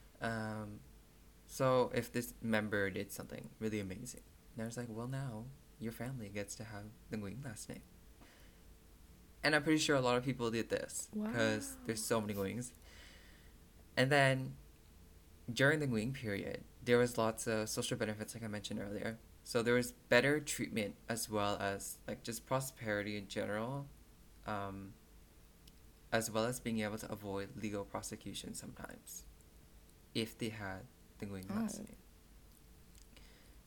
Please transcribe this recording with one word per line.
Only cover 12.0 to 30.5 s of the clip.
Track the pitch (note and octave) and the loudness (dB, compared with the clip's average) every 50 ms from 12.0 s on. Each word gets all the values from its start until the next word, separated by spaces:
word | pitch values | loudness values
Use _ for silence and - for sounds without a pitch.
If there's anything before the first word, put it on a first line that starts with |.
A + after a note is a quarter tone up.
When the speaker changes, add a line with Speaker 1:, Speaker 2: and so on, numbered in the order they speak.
| - | 2
Speaker 1:
so | - A#2 A2 | 2 2 2
many | G#2 G#2+ G2+ | 2 0 0
Nguyen's. | G2 G2 F#2+ G2+ A#2+ B2 - - - - - - - - - - - - - - - - - - - - - - - - - - | 0 0 0 -2 -4 -6 -6 -10 -16 -20 -18 -18 -18 -18 -18 -20 -20 -20 -20 -20 -20 -20 -20 -20 -20 -20 -20 -20 -20 -18 -4 2
And | B2+ B2+ C3+ | 2 4 6
then | D3 C#3 C#3 C3+ C3 C3 C3 C3+ C3+ - - - - - - - - - - - - - - - - - - - | 6 6 6 6 4 2 -2 -6 -10 -12 -16 -20 -20 -20 -20 -20 -20 -20 -20 -20 -20 -20 -20 -20 -20 -14 -10 -6
during | A2 C3+ C3+ C#3+ D#3 D3+ | 2 6 6 6 6 4
the | D3 | 2
Nguyen | C3 A2+ G#2+ G#2+ C3 C3+ | 2 2 2 2 0 -2
period, | - A#2+ G#2 G2 G2 - - - - - - - - - | -4 -2 -2 -2 -2 -2 -4 -6 -8 -10 -14 -16 -6 4
there | A#2+ A#2+ | 6 8
was | A#2+ B2 A#2+ A#2+ | 8 8 6 4
lots | A#2 A2 A2 A2 - - | 2 2 2 2 0 -2
of | A#2+ A2 G#2+ A2 A2 | 0 0 0 0 0
social | - B2+ A#2 - B2+ | -2 -2 -2 -2 0
benefits, | A2 A2 G#2+ G#2+ G#2 G#2+ - - | 0 0 -2 -2 -4 -6 -8 -8
like | A2+ A2+ | -8 -6
I | |
mentioned | G#2+ G#2 G#2 G2+ - G#2+ G#2 | -6 -6 -6 -4 -4 -6 -4
earlier. | G2+ G2+ G#2 - - A2+ A2+ - - - - - - | -4 -4 -4 -4 -4 -4 -6 -6 -12 -20 -20 -18 -10
So | - - A#2+ A2 | 0 0 2 4
there | A#2+ B2 | 6 6
was | B2 B2 B2 - - - - | 4 4 2 -6 -8 2 8
better | B2 B2 B2+ C#3 D3 D3+ | 8 8 8 8 4 2
treatment | C#3+ - - - A2+ - - A2+ G#2 G2+ - - - | 2 -2 -2 -2 -2 -2 0 -2 -2 -2 -4 -10 -4
as | - A#2 A2 - - | -4 -2 -2 -2 0
well | G#2+ G#2 G2+ G2+ G2+ - | 2 2 4 2 2 2
as, | G2+ G2 G2 G2 - - - - - | 0 -2 -2 -2 -6 -8 -10 -10 -8
like, | - G#2+ - - | -8 -8 -6 -6
just | A#2+ A2 - - | -8 -8 -8 -4
prosperity | - C3 C3+ C3+ - - - A#2+ A2 G#2 G#2 G2+ G#2 G#2 | 0 0 0 0 -2 -8 -6 -2 0 0 0 0 -2 -4
in | G#2 F#2+ | -6 -6
general, | - - A2 G2+ G#2 G#2 G#2+ A2+ B2+ C#3 C#3+ C#3 C#3 - - - - - - - - - - - | -4 -4 -2 -2 0 0 -2 -2 -2 -4 -4 -6 -8 -14 -20 -20 -20 -20 -20 -20 -20 -20 -10 -6
um, | A2 G#2+ G2+ G2+ G2 G2 G2 G2 G2 - - - - - - - - - - - - - - - - - - - - - - - - | -4 -4 -2 -4 -6 -8 -10 -12 -12 -14 -18 -20 -20 -20 -20 -20 -20 -20 -20 -20 -20 -20 -20 -20 -20 -20 -20 -20 -20 -20 -18 -6 0
as | - A2+ A2+ A2+ | 0 0 0 2
well | G#2+ A2 A2 | 2 2 2
as | B2 B2 - | 2 0 -2
being | - A#2 A2+ A2 | -4 -2 0 0
able | G#2+ G#2 G#2+ | 0 -2 -2
to | A2 - - | -4 -6 -8
avoid | A2 G#2 G#2 G2+ F#2+ G2 G2 - - | -8 -6 -6 -4 -4 -4 -4 -6 -8
legal | G#2 A2 G#2 G2+ G2+ G2 | -6 -4 -4 -2 -4 -4
prosecution | - - G2+ - - G#2+ - - G2 F#2+ - - - - | -4 -6 -8 -6 -6 -10 -8 -10 -10 -10 -8 -8 -8 -10
sometimes | - - - - - - - - - - - - - - - - - - - - - - - - - - - - - - - - | -10 -12 -12 -12 -12 -12 -12 -14 -16 -16 -16 -16 -16 -16 -18 -20 -20 -20 -20 -20 -20 -20 -20 -20 -20 -20 -20 -20 -20 -18 -6 -2
if | A#2 A2 - - | -2 -2 -2 -4
they | - A#2+ | -6 -6
had | A2 | -6